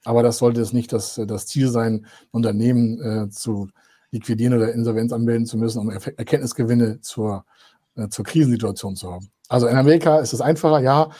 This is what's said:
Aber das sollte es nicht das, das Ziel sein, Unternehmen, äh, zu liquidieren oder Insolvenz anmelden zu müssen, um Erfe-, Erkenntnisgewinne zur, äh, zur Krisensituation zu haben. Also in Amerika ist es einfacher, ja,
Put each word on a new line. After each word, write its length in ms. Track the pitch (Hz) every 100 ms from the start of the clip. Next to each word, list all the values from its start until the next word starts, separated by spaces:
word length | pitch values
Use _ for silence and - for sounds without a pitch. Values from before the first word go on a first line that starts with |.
Aber 180 | 123 117
das 160 | 120 117
sollte 240 | 120 117
es 100 | 110
nicht 200 | 120 117
das, 280 | 113 - - 107
das 200 | 101 -
Ziel 220 | 143 131
sein, 380 | 117 113 107 - - _
Unternehmen, 720 | 117 113 104 120 120 117 117
äh, 260 | 117 110 104
zu 400 | - 120 104 98 _ _ _ _
liquidieren 420 | 113 - 110 120
oder 180 | 120 113
Insolvenz 400 | 117 117 113 120
anmelden 340 | 117 117 117 117
zu 120 | 113
müssen, 220 | 113 113
um 100 | 107
Erfe-, 260 | 98 - -
Erkenntnisgewinne 840 | 117 147 123 - 117 120 113 -
zur, 440 | - - 107 98 - _ _ _ _ -
äh, 120 | 104
zur 160 | -
Krisensituation 680 | 104 165 139 113 107 101 101
zu 180 | 95 92
haben. 180 | 90 98 _ -
Also 180 | 123 120
in 100 | 131
Amerika 440 | 139 165 165 156
ist 120 | 127
es 80 | 117
einfacher, 400 | 131 165 165 151
ja, 300 | 131 147 160